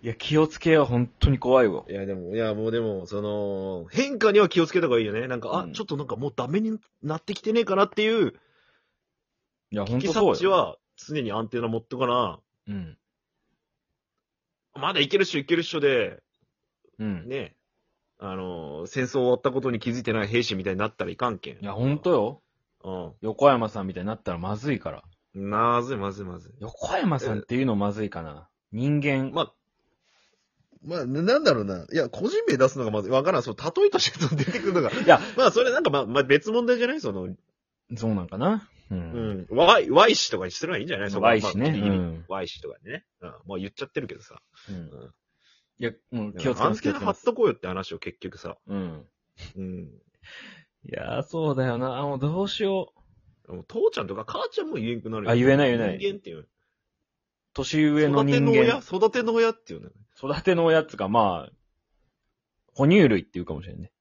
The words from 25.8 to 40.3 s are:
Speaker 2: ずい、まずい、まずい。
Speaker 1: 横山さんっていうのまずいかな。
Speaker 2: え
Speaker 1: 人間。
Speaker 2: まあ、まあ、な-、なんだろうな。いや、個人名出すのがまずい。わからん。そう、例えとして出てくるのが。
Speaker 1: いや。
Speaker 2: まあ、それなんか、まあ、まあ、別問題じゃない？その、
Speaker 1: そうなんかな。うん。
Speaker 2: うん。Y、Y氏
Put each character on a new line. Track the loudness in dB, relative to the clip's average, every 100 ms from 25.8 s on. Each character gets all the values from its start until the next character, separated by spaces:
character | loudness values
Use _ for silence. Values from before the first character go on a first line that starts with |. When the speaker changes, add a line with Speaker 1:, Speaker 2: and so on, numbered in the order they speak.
Speaker 2:
ず | -2
い、 | -6
ま | -6
ず | -8
い、 | -12
ま | -12
ず | -16
い。 | -16
Speaker 1:
横 | -16 -10 -4 -2
山 | 0 -2
さ | -2
ん | -6
っ |
て | -4 -2
い |
う | 0
の | 0
ま | -2
ず | -2
い | -6
か | -8
な。 | -12 -16 -20 _ _
Speaker 2:
え | -6
Speaker 1:
人 | 0 0
間。 | 0 -2 -2
Speaker 2:
ま | -4
あ、 | -6 _ _ _ _ _ _ _ _ _ _ _ _ _
ま | -10 -8
あ、 | -4
な-、 | 0
な | 4 4
ん |
だ | 6
ろ | 4
う | 0
な。 | -6 -4
い | -2
や、 | -2
個 | -2 -2
人 | 0 0
名 | 4
出 | 4
す | 2
の | -2
が |
ま | -2
ず | 0
い。 |
わ | 0
か | 2
ら | 0
ん。 |
そ | -2
う、 | -6
例 | -6 2 4
え |
と | 4
し | -2
て | -2 -2 0
出 | -2
て | -2
く | 0
る |
の | 2
が。 | 0
Speaker 1:
い | 0 6
や。 | 6 6 4
Speaker 2:
ま | 4
あ、 |
そ | 6
れ | 2
な | 2
ん |
か、 | 2
ま | 0
あ、 | 0
ま | 0
あ、 |
別 | 4 4 4
問 | 0 2
題 | 2
じ |
ゃ | 0
な | -2
い？ |
そ | -6
の、 | -6 -8 -10 _ _ _ _ _ -6
Speaker 1:
そ | -4
う | -4
な |
ん | -4
か | -4
な。 | -2 -2 -6 _ _
う | -8
ん。 | -8 -6 -6 -6 -4
Speaker 2:
う | 4
ん。 |
Y、 | 6 6 6
Y | 6 6 4
氏 | -2